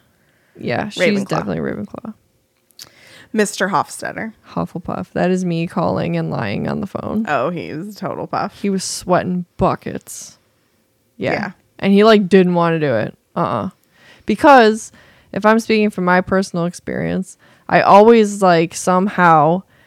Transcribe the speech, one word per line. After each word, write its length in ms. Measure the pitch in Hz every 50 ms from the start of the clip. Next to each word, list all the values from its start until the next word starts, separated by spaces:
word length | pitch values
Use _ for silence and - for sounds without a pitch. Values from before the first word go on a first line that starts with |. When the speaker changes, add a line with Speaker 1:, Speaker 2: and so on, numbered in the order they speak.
| _ _ _ _ _ _ _ _ _ _ _ -
Speaker 1:
Yeah, 320 | - - 117 113 - 214
she's 140 | - 165 185 170 208 202 196
Speaker 2:
Ravenclaw. 40 | -
Speaker 1:
definitely 320 | - - - 208 175 165 151 -
Ravenclaw. 420 | - - 208 - - - - 226 214 _ _ _ _ _ _ _ _ _ _ _ _ _ - - _ _ _ - - - - _ -
Speaker 2:
Mister 340 | 220 214 202 - - 196 185
Hofstadter. 640 | 196 143 120 - - - - - - - 190 226 214 _ _ -
Speaker 1:
Hufflepuff. 580 | - 175 170 175 - 175 - - - - 185 - -
That 180 | - 175 180
is 120 | 185 185 185
me 220 | 175 170 165 165
calling 500 | 175 - 220 214 185 185 - 170 170 170 165
and 120 | 165 165
lying 380 | - - - 101 101 - - -
on 140 | - -
the 40 | 208 190
phone. 380 | - - - - - 214 226 208
Speaker 2:
Oh, 220 | 151 127 120 156
he's 460 | 180 160 92 80 107 151 180 208 208
a 0 |
total 320 | 190 190 151 - - - 170
puff. 340 | - - - 196 - -
Speaker 1:
He 80 | - 202
was 140 | 190 190 -
sweating 600 | - - - - 185 180 165 - 180 180 180 175 _ _ -
buckets. 800 | 190 160 131 - - - - - _ - - - - - - _ _ _ _ _ _ _ _ _ _ _ _ _ _ _ _ -
Yeah. 140 | - -
Speaker 2:
Yeah. 200 | - - 214 - - _ _ _ _ -
Speaker 1:
And 120 | - 196 202
he, 100 | 196 208
like, 260 | 226 220 208 208 170
didn't 240 | - 190 185 180 180
wanna 260 | 170 170 170 165 165
do 140 | 151 143 123
it. 240 | 107 - - - _ _ _ -
Uh-uh. 340 | - 170 104 117 113 101 190 - _ _ _ _ _ _ _ - _ - -
Because 640 | 214 - - 302 277 247 226 214 220 220 - - _ _ _ _ _ _ _ _
if 160 | - 190 196 214
I'm 120 | 220 226
speaking 300 | 220 - 226 220 214 208
from 160 | - - 180
my 160 | 180 180 180
personal 440 | 185 - 190 190 196 - - 175 170
experience, 720 | 175 175 - - - 62 64 - 165 175 185 190 - - _ _ _ _ _ _ -
I 140 | - 175
always, 640 | - - 185 202 214 226 233 226 214 202 202 202 196
like, 320 | 185 175 165 170 170 -
somehow 880 | - - 190 180 185 190 208 - - 180 170 165 156 147 156 170 190 - _ _ _ _